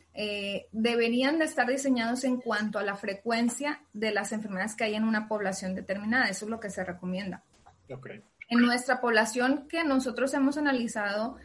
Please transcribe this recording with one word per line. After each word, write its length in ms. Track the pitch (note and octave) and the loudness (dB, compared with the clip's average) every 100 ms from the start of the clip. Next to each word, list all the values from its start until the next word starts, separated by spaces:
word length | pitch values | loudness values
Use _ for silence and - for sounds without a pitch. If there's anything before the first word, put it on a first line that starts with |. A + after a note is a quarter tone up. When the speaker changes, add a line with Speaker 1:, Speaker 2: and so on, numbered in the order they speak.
| _ - | _ -8
Speaker 1:
eh, 460 | G#3 G3+ G3+ G3 - | -6 -4 -4 -6 -6
deberían 680 | A3 A#3 A#3 A#3 A#3+ C4+ D#4+ | 0 2 4 4 4 4 4
de 60 | D#4 | 2
estar 220 | - A#3+ | 2 2
diseñados 560 | C4+ C#4 B3 A3+ B3+ | 2 2 2 2 0
en 180 | C4 B3 | 0 0
cuanto 360 | A3+ G#3 G#3+ G3+ | 0 0 0 -2
a 60 | |
la 120 | G3+ G3 | -2 -4
frecuencia 840 | G#3 G3 A#3 A3+ A#3+ - C#4+ D4 _ | -6 -6 -2 2 2 0 -4 -4 _
de 180 | G#3+ A3 | -4 -2
las 200 | G3+ G#3 | 0 -2
enfermedades 420 | G#3+ G#3+ F#3 G#3 - | -4 -4 -4 -4 -2
que 80 | |
hay 120 | A3 G#3+ | -2 0
en 100 | A3 | 2
una 240 | G#3+ A3 | 2 0
población 460 | G#3 G3 F#3+ F#3 F#3 | -2 -2 -2 -4 -6
determinada. 520 | - G3 G#3 B3+ A3 | -6 -4 0 2 0
Eso 180 | F#3+ G#3+ | -2 -6
es 60 | |
lo 80 | A3 | -6
que 100 | G3+ | -6
se 140 | F#3+ | -6
recomienda. 600 | F#3 F3 F3+ F#3 G3 F3 _ _ - - - | -6 -6 -6 -4 -6 -10 _ _ -20 -20 -16
Speaker 2:
Ok. 200 | C3 - G#3+ - - - | -14 -14 -16 -20 -20 0
Speaker 1:
En 100 | A#3+ | 4
nuestra 400 | A#3+ B3 C4 B3+ | 4 4 2 2
población 680 | A#3+ A3 A3 B3 B3+ D4 - | 4 4 4 2 2 0 -2
que 140 | E4 | -2
nosotros 500 | D#4+ C4 C4 A3+ C4+ | 2 2 0 0 0
hemos 240 | C#4+ C4+ D4 | 2 2 2
analizado, 800 | D4 B3 A#3 A3 G3+ G#3 A#3 - | 2 2 0 -2 -2 -2 -4 -6